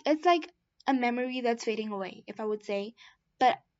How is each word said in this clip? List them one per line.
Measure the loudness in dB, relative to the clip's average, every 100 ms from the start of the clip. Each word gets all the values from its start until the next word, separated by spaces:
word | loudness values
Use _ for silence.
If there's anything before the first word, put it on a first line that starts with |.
it's | 0 2
like | 4 2 0 -14 _ _ -2
a |
memory | 0 2 0 -2 -2
that's | 0 0
fading | -2 -4 -4
away, | -6 -8 -10 -14
if | -8
I |
would | -4 -4
say. | -4 -6 -6 -12 -20 _ _ 2
But | 2 2 _ _